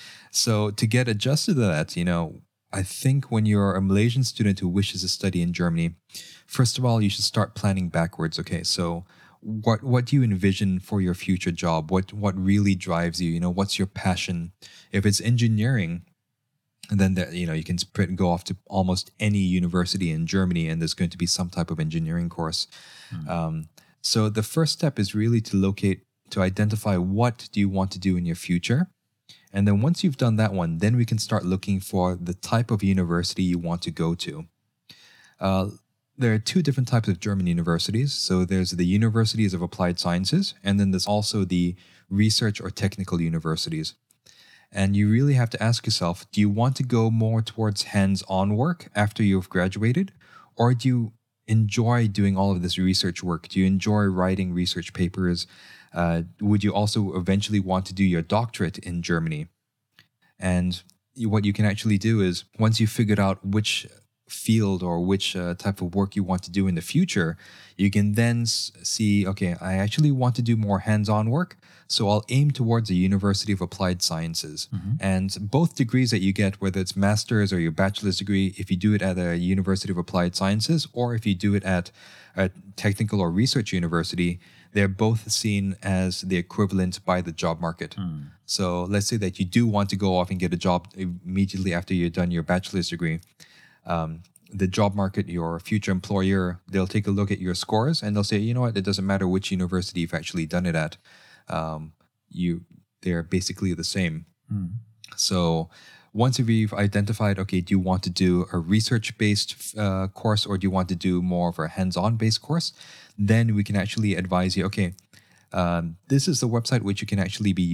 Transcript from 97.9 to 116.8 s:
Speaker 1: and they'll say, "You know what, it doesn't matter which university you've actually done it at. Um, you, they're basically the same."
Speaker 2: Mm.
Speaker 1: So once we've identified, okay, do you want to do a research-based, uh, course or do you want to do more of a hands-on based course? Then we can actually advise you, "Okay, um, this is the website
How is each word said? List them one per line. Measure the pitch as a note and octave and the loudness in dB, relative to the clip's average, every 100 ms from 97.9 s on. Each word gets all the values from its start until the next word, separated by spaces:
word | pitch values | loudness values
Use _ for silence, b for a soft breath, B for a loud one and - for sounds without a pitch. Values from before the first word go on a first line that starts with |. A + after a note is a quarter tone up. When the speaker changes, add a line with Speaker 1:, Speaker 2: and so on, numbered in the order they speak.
| E3 | 0
Speaker 1:
and | G#2+ G#2 | -2 -2
they'll | |
say, | G2+ G#2 | 0 0
"You | A2 A#2+ | 0 0
know | |
what, | B2 G#2 | 0 -2
it | |
doesn't | G2 G2 F#2+ | -2 -2 0
matter | G2 F#2 | 0 2
which | F#2+ - | 0 0
university | F#2 F2+ F#2 F2 F2+ | -2 -2 -2 -4 -4
you've | E2 | -4
actually | E2 - F2 D#2 | -4 -6 -6 -4
done | F2 F2+ | -2 0
it | E2 | -2
at. | D2+ - B B B B - | -2 -6 B B B B -8
Um, | E2 D#2+ D#2 D#2 - _ _ _ | -6 -6 -8 -12 -18 _ _ _
you, | - F2 E2+ - - _ _ | -4 -2 -2 -8 -20 _ _
they're | F#2 E2+ | -4 -2
basically | E2 F#2 - F2+ F#2+ E2 | -2 -2 -2 -4 -2 -2
the | |
same." | E2+ G2 F2 D#2+ - _ - | -4 -2 -2 -4 -10 _ -8
Speaker 2:
Mm. | G#2 F2 A2+ - _ - - | -6 -6 -8 -14 _ -14 -4
Speaker 1:
So | - F#2 E2+ E2 E2 B B B B | -2 2 2 0 -2 B B B B
once | G2+ B2 B2 | 0 2 2
we've | A2+ A2+ G#2+ | 2 2 2
identified, | E2 G2+ G2+ G2+ G#2 G#2+ F#2+ | 2 0 2 0 0 0 0
okay, | F#2+ F#2+ | 0 -2
do | F2 | 2
you | G2 | 2
want | F#2 F2+ | 2 0
to | F#2 | 0
do | F2 F#2 F2+ F2 | 2 4 4 2
a | F2 | -2
research-based, | E2 G#2+ G#2+ A#2 - - G#2+ G2+ - - - G#2+ | 2 2 2 0 -2 -2 0 2 -2 -8 -10 -4
uh, | G2+ F#2+ F#2+ | -2 0 -2
course | - A2+ G#2 G#2 | -2 0 0 0
or | F#2+ | 0
do | F#2+ | 0
you | |
want | F#2 F2 | 0 0
to | F2 | -2
do | F#2+ F2+ | 0 0
more | F2+ F2 F2 | 2 0 0
of | E2+ | -2
a | D#2+ | -4
hands-on | - F#2 F2+ G#2 A2+ | -2 -2 0 0 2
based | A2+ A2 | 2 0
course? | - E3 - B B B B - | -2 -4 -4 B B B B -2
Then | G2+ A2+ A#2 | 2 4 4
we | G2+ | 2
can | G2+ G2+ | 0 0
actually | G2+ - G#2 F2+ | -2 0 0 0
advise | F#2 F2+ F#2 F#2+ | 0 0 0 0
you, | F#2 | -2
"Okay, | G#2 F2+ - _ b b b _ | 0 -2 -4 _ b b b _
um, | F#2 F2+ E2+ E2+ E2 - | -2 0 0 -2 -8 0
this | C#3 F#3 | 2 2
is | C#3+ | 0
the | B2 | 0
website | A#2 A2+ A#2+ | 0 0 0